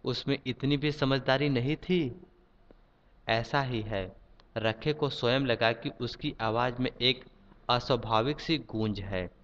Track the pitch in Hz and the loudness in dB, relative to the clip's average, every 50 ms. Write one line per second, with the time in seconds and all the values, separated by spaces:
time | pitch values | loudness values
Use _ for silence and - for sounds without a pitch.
0 | - 127 123 - - 139 139 - - 127 120 - - 139 147 139 139 151 147 147 | -2 -4 -4 -2 -2 -2 -2 -2 -2 -6 -6 -2 0 0 0 2 0 -2 0 0
1 | 147 131 135 135 127 135 131 135 147 147 135 120 120 139 156 156 - - 180 180 | 2 2 2 2 4 2 2 4 4 2 2 2 0 0 -2 -4 0 0 2 2
2 | 156 123 117 - - - - _ _ _ _ _ - - - _ _ _ _ _ | 2 0 -4 -8 -16 -20 -20 _ _ _ _ _ -20 -20 -20 _ _ _ _ _
3 | _ _ _ - - - 113 113 117 - - 143 139 127 123 113 107 107 107 98 | _ _ _ -12 -4 -2 0 0 0 0 0 0 0 0 -2 -4 -4 -2 -4 -4
4 | 92 92 - - - - - - - _ _ 113 107 113 110 - - 151 147 151 | -4 -6 -12 -18 -20 -20 -20 -20 -20 _ _ -2 0 0 -2 0 -2 -2 0 0
5 | 147 135 131 - - 117 123 135 139 123 117 110 113 113 120 - - 143 - - | -2 -2 -2 0 2 2 2 4 2 2 2 4 4 2 2 0 -4 -8 -6 -4
6 | 123 117 - - - 147 127 - 113 110 110 117 123 127 123 120 127 127 - - | -8 -8 -6 -6 -6 -6 -4 -2 -2 0 2 2 2 0 0 -2 -2 -2 -2 2
7 | 120 127 131 - - - - - - - - - - - - 123 - - 135 117 | 2 2 2 0 -6 -20 -20 -20 -20 -20 -20 -12 -2 0 0 0 2 0 0 0
8 | 110 110 113 110 113 139 151 147 - - 165 147 120 - - 110 110 107 101 98 | 2 2 2 2 4 2 -2 -4 -2 -2 -2 -2 -2 -4 -2 0 0 0 0 -2
9 | 95 98 98 92 90 87 - _ | -4 -4 -4 -4 -4 -6 -10 _